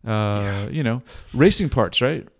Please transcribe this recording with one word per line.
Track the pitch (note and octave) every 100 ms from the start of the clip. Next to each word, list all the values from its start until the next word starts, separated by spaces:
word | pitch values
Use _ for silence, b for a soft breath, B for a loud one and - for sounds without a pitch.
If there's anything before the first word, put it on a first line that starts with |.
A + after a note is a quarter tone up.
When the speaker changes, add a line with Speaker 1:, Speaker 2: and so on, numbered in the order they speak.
Speaker 1:
Uh, | A#2
Speaker 2:
Yeah. | G#2+ G#2 G#2 G2+ G2 G#2
Speaker 1:
you | D3+
know, | C3 A#2+ - B B
racing | B2 D#3+ - F3
parts, | - G2 -
right? | B2 D#3 - _